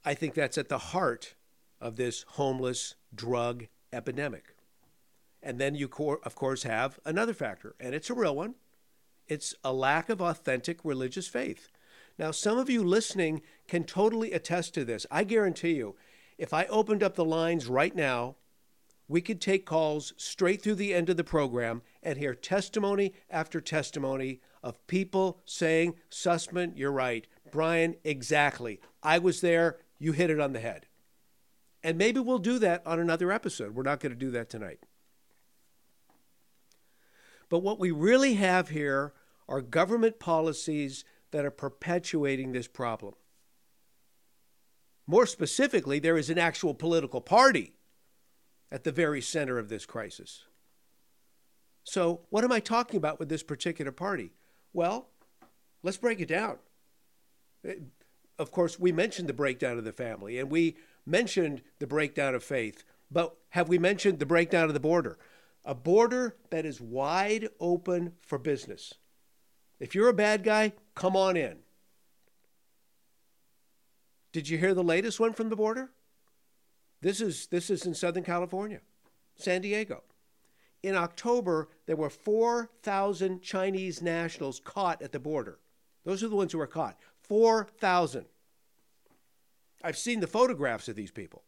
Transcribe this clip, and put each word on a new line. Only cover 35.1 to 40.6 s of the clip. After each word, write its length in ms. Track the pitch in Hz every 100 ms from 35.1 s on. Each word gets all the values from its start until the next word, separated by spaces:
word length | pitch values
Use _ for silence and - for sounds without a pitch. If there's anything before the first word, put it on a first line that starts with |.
| _ _ _ _ _ _ _ _ _ _ _ _ _ _ _ _ _ _ _ _ _ - - _
But 120 | 170
what 180 | 190 214
we 140 | 185
really 420 | 156 175 254 277
have 360 | 214 190 185 175
here 440 | 156 147 135 143 _ _ _ -
are 140 | 139
government 560 | 120 160 180 233 226 220
policies 880 | - 165 160 151